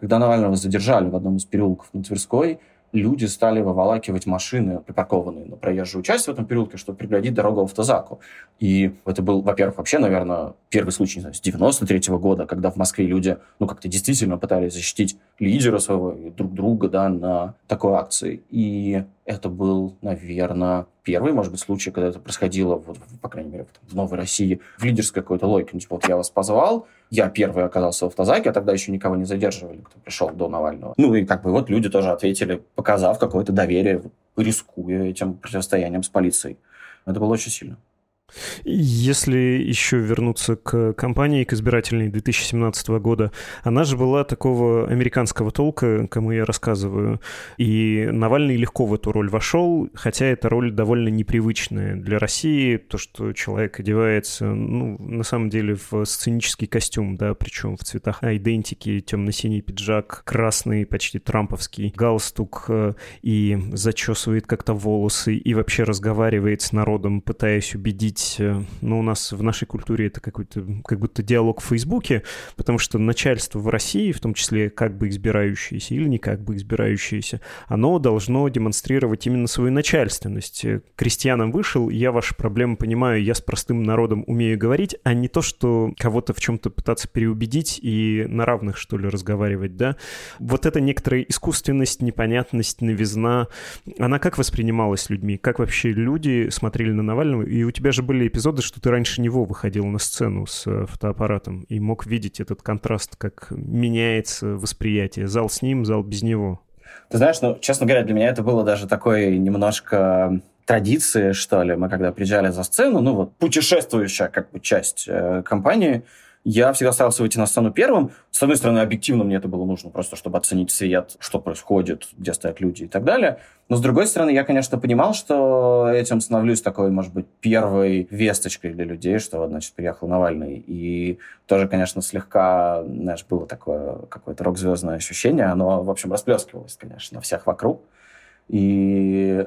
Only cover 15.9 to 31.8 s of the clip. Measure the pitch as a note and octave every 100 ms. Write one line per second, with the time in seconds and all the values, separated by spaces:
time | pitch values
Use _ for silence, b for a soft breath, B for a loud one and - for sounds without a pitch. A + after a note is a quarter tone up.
15.9 | F#2+ F2+ D2+ E2 E2+ G2 F#2+ G2 A2+ F#2+
16.9 | F#2 G2 F2+ F2 F2 F2 - - A#2+ G2+
17.9 | F#2 - - F#2 - - A#2 G#2+ G2+ G2+
18.9 | G2 F#2+ _ - G#2+ F#2+ F2+ F#2+ F#2+ F#2+
19.9 | F#2+ G#2+ F2 F2 F2 F2 F2 F2+ F2+ F2+
20.9 | _ - F2+ C3+ C#3 F#2 F#2 - G2 F#2+
21.9 | F2+ F2+ F2+ - - F#2 F#2 F#2 E2 E2
22.9 | E2 - - - - D#2 D2 - _ -
23.9 | F#2 F#2+ F2+ F#2+ - G2 F#2+ B B A#2+
24.9 | A2+ G#2+ F#2+ F#2+ F2+ F#2+ G2+ - F2+ -
25.9 | F2 F#2 F2+ F2+ - G2+ C3 F3 A#3 b
26.9 | b b A2+ F#2+ G2+ G2 F2+ F2+ F#2 F2+
27.9 | - F2+ - G2 F#3+ A3 - G3+ C#3 -
28.9 | G2 F#2+ F#2 F#2 G2 G2+ F#2+ F2+ E2 -
29.9 | - - - D#2+ D#2+ E2+ E2 D#2 D2+ -
30.9 | - C#3+ A2+ F#2+ F#2 F#2 G2 A2 G#2+